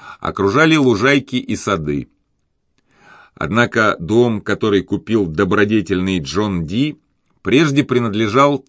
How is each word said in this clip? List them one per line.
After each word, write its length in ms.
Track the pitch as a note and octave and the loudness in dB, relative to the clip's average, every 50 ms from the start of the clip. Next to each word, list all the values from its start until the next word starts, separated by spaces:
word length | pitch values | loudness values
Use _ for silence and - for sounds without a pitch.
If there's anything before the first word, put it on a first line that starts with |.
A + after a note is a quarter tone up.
| - - - - | -20 -20 -16 -10
окружали 560 | - E2+ D#2 - F#2+ G2+ G2+ C#3+ D#3+ D#3+ D#3+ | -10 -8 -4 -2 -2 0 2 2 2 4 4
лужайки 600 | D#3 C#3 B2+ A#2 F#2 A2 C3+ C#3+ C#3+ - - B2 | 4 4 2 2 2 2 2 2 2 0 -2 -6
и 200 | B2+ - - G#2+ | -6 -4 -4 -6
сады. 540 | F#2+ - A2 G2+ F2 D#2 D2 D2 C#2+ B1+ - _ _ _ _ _ _ _ _ _ _ _ _ _ _ _ _ _ _ _ - - - - _ _ | -6 -4 -4 -4 -2 -2 -4 -4 -6 -6 -10 _ _ _ _ _ _ _ _ _ _ _ _ _ _ _ _ _ _ _ -20 -20 -20 -20 _ _
Однако 600 | - - D2 F#2 A2+ A#2+ - - A#2 A2 G#2+ - - | -10 -8 -2 0 0 0 0 2 2 2 2 0 0
дом, 420 | E2+ D#2 G#2+ A#2 B2 A#2+ A2+ G2+ | 0 2 4 4 4 2 0 -2
который 400 | - - G#2 F2+ - A2 G#2 G2 | -2 -4 -4 -2 0 2 2 0
купил 460 | F2 - G#2 F#2 - - A2 A2+ G2+ E2+ | 0 0 -4 -6 -4 -2 -2 -2 -2 -2
добродетельный 880 | D#2 D#2 G2+ F#2 G#2 G2+ G#2 G#2 A2+ A2 F#2 E2 G2 F2+ F#2 F#2+ F#2+ F2+ | -2 -2 0 0 2 2 2 2 2 0 0 -2 -2 -2 -2 -2 -2 -4
Джон 480 | D2+ C2+ C#2+ F#2+ G#2+ G#2 F#2+ F2 E2 | -4 -4 -4 -4 -2 -2 -2 -4 -4
Ди – 320 | D2 F#2 A2+ C#3 D3+ D3 - _ _ _ _ _ _ _ _ - | -4 -4 -2 -4 -4 -6 -10 _ _ _ _ _ _ _ _ -2
прежде 400 | F#2+ G#2+ C#3 E3+ D3+ C3+ - - | 0 2 2 2 2 2 0 0
принадлежал 840 | - C3 B2 A#2+ A2+ G2 G#2+ A2+ G#2+ G2+ C3 C#3 C#3+ C#3+ C3+ - | 0 0 0 0 0 0 -2 -2 0 2 2 2 2 2 -2 -6